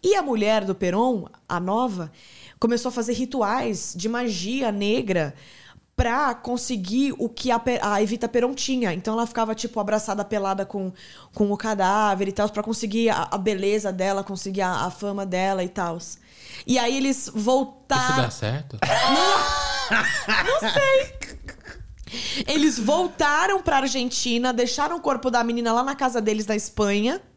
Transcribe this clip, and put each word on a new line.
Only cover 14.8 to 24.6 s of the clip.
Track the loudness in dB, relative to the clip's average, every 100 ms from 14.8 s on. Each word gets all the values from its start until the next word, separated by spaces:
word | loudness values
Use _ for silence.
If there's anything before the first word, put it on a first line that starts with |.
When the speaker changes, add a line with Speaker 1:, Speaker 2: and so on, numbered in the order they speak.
| -2
Speaker 1:
a |
fama | -4 -6 -4 -2
dela | 0 0 0
e | -2
tal. | -2 -4 -4 -10 -14 -18 -20 -18 -16 0
E | 2
aí | 2 2
eles | 2 0 -2 -2
voltaram | 2 2 2 -6 -2 0 2
Speaker 2:
Isso | 2
dá | 2
certo? | 0 -4 -4 -6 -4
Speaker 1:
Não, | 0 2 4 4 4 2 2 -2 -2 -4 0 0 2 -2 0 0 2
não | 2 2
sei. | 2 4 4 2 -8 -12 -12 -16 -18 -18 -18 -18 -16 -12 -8 -6 -6 -2
Eles | 2 4 2
voltaram | 2 2 2 2 2 4 2 2
pra | 2 2
Argentina, | 2 -2 -2 -2 0 2 2
deixaram | 2